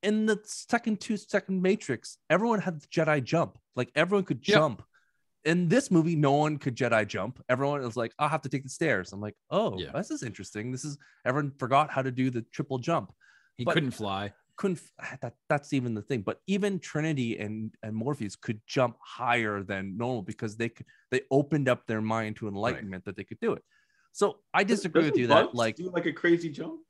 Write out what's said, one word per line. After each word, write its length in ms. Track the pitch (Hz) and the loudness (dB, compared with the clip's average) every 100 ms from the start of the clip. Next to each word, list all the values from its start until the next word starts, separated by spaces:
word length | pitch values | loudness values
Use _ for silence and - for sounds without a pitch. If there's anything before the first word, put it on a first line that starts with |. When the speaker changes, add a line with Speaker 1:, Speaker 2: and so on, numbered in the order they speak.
Speaker 1:
In 240 | 196 214 214 | 2 2 2
the 140 | 208 | 2
second 560 | - - - 233 233 214 | -2 -14 -2 0 0 -4
two, 160 | - 208 | -2 -4
second 460 | - 208 - 190 | 0 -2 0 0
Matrix, 560 | 185 214 - 117 - - _ | 2 2 0 -6 -6 -20 _
everyone 320 | 165 226 220 | 2 4 0
had 200 | 180 156 | 0 -6
the 60 | - | -4
Jedi 340 | - 156 151 | 0 2 2
jump. 360 | 117 165 120 - _ - | 2 0 0 -4 _ -6
Like, 160 | 123 | -4
everyone 300 | - 175 202 | 0 2 2
could 220 | 185 131 - | 0 -4 4
Speaker 2:
Yep. 80 | 202 | 4
Speaker 1:
jump. 240 | 156 110 - _ _ _ _ _ | 4 -2 -14 _ _ _ _ _
In 240 | 151 175 175 | 0 2 4
this 220 | 233 269 | 4 6
movie, 260 | 170 160 165 | 4 4 4
no 160 | 147 | 4
one 240 | 143 151 151 | 4 2 0
could 160 | - 113 | -4 -2
Jedi 300 | 123 113 104 | 2 4 2
jump. 340 | 107 107 - - | -4 -8 -10 -2
Everyone 340 | 127 139 143 | 0 2 -2
was 140 | 123 117 | -4 -4
like, 160 | 117 - | -6 -2
"I'll 100 | 147 | 0
have 140 | 156 | 0
to 60 | 143 | -2
take 140 | 139 | -6
the 40 | 135 | -6
stairs." 420 | - 160 107 90 | -2 0 0 -2
I'm 80 | 98 | -8
like, 160 | 107 - _ | -10 -12 _
"Oh, 280 | 175 214 95 | -2 0 -4
Speaker 2:
Yeah. 140 | 85 | -6
Speaker 1:
this 180 | 135 214 | -6 -6
is 120 | 311 | -8
interesting." 500 | 131 92 95 104 120 | -8 -10 -10 -8 -8
This 120 | 127 | -8
is, 140 | 151 143 - _ | -10 -12 -18 _
everyone 280 | 120 135 147 139 | -2 0 -2 -4
forgot 320 | 123 139 151 | 2 2 2
how 120 | - | 0
to 80 | 131 | -2
do 200 | 123 131 | 0 0
the 120 | 123 | -2
triple 360 | 113 - 143 131 | -8 -8 -6 -4
jump. 340 | 127 165 98 - _ _ _ - | -2 -2 -4 -18 _ _ _ -6
Speaker 2:
He 80 | |
Speaker 1:
But 100 | 123 | 0
Speaker 2:
couldn't 160 | 165 139 | 0 0
fly. 400 | - 104 95 101 - _ | -4 -6 -4 -6 -10 _
Speaker 1:
couldn't 220 | - 202 175 | -4 -2 -2
f-, 140 | - _ | -8 _
ah, 160 | - 139 | -14 -10
that, 120 | 120 _ _ | -12 _ _
that's 240 | 147 - | -2 0
even 220 | 139 123 | -2 -2
the 80 | 107 | -6
thing. 180 | 101 131 | -4 -4
But 180 | - - - | -4 -8 -2
even 320 | 196 202 185 | 0 0 -2
Trinity 600 | - 156 156 147 117 110 | -6 -4 -2 -2 -2 -4
and, 360 | 104 107 110 _ | -6 -6 -8 _
and 140 | 113 110 | -8 -4
Morpheus 400 | 117 143 107 - | -4 -4 -6 -8
could 240 | - 110 _ | -8 -8 _
jump 300 | - 123 113 | 0 0 0
higher 640 | - - 123 120 110 104 | -18 -6 0 2 2 -2
than 320 | 95 98 98 95 | -4 -6 -4 -4
normal 260 | 120 123 | -2 -4
because 340 | 92 120 113 107 | -6 -8 -8 -4
they 120 | 117 | -4
could, 180 | - - _ _ | -4 -20 _ _
they 120 | 131 - | -4 2
opened 380 | 135 143 156 131 | 2 2 0 2
up 180 | 120 - | 0 0
their 160 | 110 | -2
mind 340 | 110 113 110 107 | 0 0 -2 -6
to 80 | 110 | -8
Speaker 2:
Right. 80 | |
Speaker 1:
enlightenment 500 | 101 113 123 104 92 95 | -2 -2 -2 -8 -10 -10
that 100 | 95 | -12
they 80 | |
could 160 | 98 117 | -12 -4
do 140 | 226 | -2
it. 100 | - _ _ _ _ _ | -2 _ _ _ _ _
So 260 | - 202 - _ | 0 0 0 _
I 80 | 165 | 0
Speaker 3:
Doesn't, 140 | 196 220 | 2 0
Speaker 1:
disagree 240 | 180 156 | 2 2
with 80 | 156 | 4
Speaker 3:
doesn't 60 | 143 | 2
Speaker 1:
you 40 | 120 | 6
that, 180 | - 113 | 6 6
Speaker 3:
Bugs 80 | 120 | 2
Speaker 1:
like, 200 | 113 110 | 0 0
Speaker 3:
do, 140 | 180 | -6
like, 160 | 175 165 | -4 -4
a 60 | |
crazy 380 | - 175 170 165 | 0 4 4 2
jump? 300 | 139 285 320 | -6 -10 -10